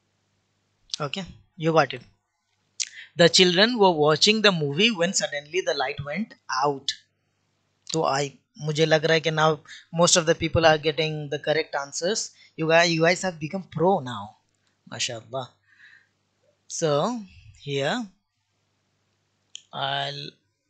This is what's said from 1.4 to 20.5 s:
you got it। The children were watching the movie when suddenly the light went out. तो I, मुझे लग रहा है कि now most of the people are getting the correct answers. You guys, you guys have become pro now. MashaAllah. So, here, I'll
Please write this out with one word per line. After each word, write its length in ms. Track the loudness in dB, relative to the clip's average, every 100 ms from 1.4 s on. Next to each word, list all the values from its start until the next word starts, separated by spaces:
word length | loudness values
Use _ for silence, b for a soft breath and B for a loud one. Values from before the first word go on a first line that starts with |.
| _ -6
you 160 | 0
got 220 | 2 2
it। 80 | -4 -18 _ _ _ _ _ _ -12 B B B 4
The 80 | 6
children 500 | 6 4 4 2 4
were 120 | 4 4
watching 400 | 2 4 2 4
the 100 | 2 2
movie 320 | -2 0 0
when 220 | 0 -2 -2
suddenly 380 | -4 -6 -6 -4 -2
the 40 |
light 300 | -2 -4 -6
went 300 | -8 -8 -8 -12 -10 -2
out. 280 | -2 -2 -6 -10 _ _ _ _ _ _ _ _ -6
तो 100 | -2 0
I, 220 | 0 -4 -8 _ -10 -6
मुझे 200 | 0 2
लग 180 | 2
रहा 100 | 2
है 60 | 0
कि 100 | 0
now 240 | 0 2 0 B B B 0
most 160 | 2 4
of 60 | 2
the 80 | 0
people 240 | 0 2 4
are 80 | 4
getting 380 | 0 -2 -4 -6 -8
the 60 | -6
correct 360 | -2 -2 -2 -8
answers. 500 | -8 -6 -4 -4 -6 b b -6
You 120 | 4
guys, 220 | 4 4
you 120 | 4
guys 200 | 2 2
have 160 | -4 -6
become 240 | -8 -10 -8 0
pro 220 | 2 2
now. 360 | -2 -12 -14 -20 _ _ _ _ _
MashaAllah. 560 | -8 -8 -8 -10 -10 -12 _ b b b b b _ _ _ _ _ -16
So, 540 | -4 -2 0 -2 -6 -12 b b -16
here, 480 | -8 -4 -4 -4 -8 _ _ _ _ _ _ _ _ _ _ _ _ _ _ -20 _
I'll 580 | -8 -6 -6 -8 -10 -14 -18 _